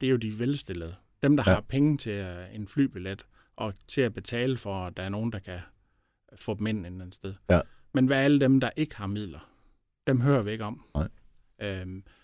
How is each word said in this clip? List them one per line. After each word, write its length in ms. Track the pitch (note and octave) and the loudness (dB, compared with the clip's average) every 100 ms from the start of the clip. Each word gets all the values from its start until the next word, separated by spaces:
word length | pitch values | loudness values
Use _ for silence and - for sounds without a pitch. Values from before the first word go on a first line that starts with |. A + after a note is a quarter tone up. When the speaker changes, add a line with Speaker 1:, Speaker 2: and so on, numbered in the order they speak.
Speaker 1:
det 60 | C3 | 2
er 40 | |
jo 60 | B2+ | 2
de 220 | A2 G#2+ | 0 -4
velstillede. 560 | B2 C#3+ - F2 E2 F2 _ _ | -2 -2 -4 -8 -10 -14 _ _
Dem, 140 | C#3 D3 | 4 6
der 60 | G2+ | 6
Speaker 2:
Ja. 60 | |
Speaker 1:
har 80 | F#2 - | 4 2
penge 280 | C3+ D3 C#3+ | 2 2 2
til, 140 | A2+ | -2
øh, 440 | G2+ F#2 F2+ F#2 G#2+ | -6 -6 -10 -12 -12
en 120 | G#2 | -4
flybillet, 580 | - C#3 G2 F#2 G2 - _ _ - | 0 0 -2 -8 -10 -12 _ _ -8
og 160 | A2 G2 - | -8 -8 -6
til 140 | - | -2
at 120 | A#2+ | -2
betale 440 | G#2 - A#2+ B2+ B2 | -2 -6 -2 -2 -2
for, 280 | G2+ G2 F2+ | -4 -6 -6
at 120 | F#2 | -6
der 60 | |
er 60 | F#2+ | -6
nogen, 220 | G#2 A2+ | -4 -4
der 80 | A2 | -6
kan 180 | - F2+ - _ _ _ _ _ _ - | -10 -12 -14 _ _ _ _ _ _ -10
få 140 | - G#2 | -6 -4
dem 80 | G#2+ | -2
ind 120 | A2 | -4
et 60 | F2 | -6
eller 160 | F#2 | -12
andet 140 | F2+ - | -14 -12
sted. 180 | G2 F#2+ - | -12 -4 2
Speaker 2:
Ja. 80 | F2 - - _ | 2 2 -10 _
Speaker 1:
Men 120 | C#3 C3 | 2 4
hvad 120 | C3+ | 4
er 40 | |
alle 180 | C#3 D3 | 6 6
dem, 200 | C3 C3+ | 6 4
der 100 | B2 - | 4 -2
ikke 200 | D3+ - | -4 -4
har 120 | G2+ | -6
midler? 420 | G#2 G#2 - - _ _ _ _ _ - | -4 -6 -10 -18 _ _ _ _ _ 0
Dem 140 | B2+ | 2
hører 200 | C3+ C#3 | 4 4
vi 100 | G#2 | 2
ikke 120 | A2 | -4
om. 180 | G#2+ A#2+ - - | -6 -10 -6 -4
Speaker 2:
Nej. 120 | - - - _ _ - | -4 -6 -20 _ _ -8
Speaker 1:
Øhm. 420 | G#2 F#2 F#2 F#2+ - _ | -6 -6 -8 -10 -14 _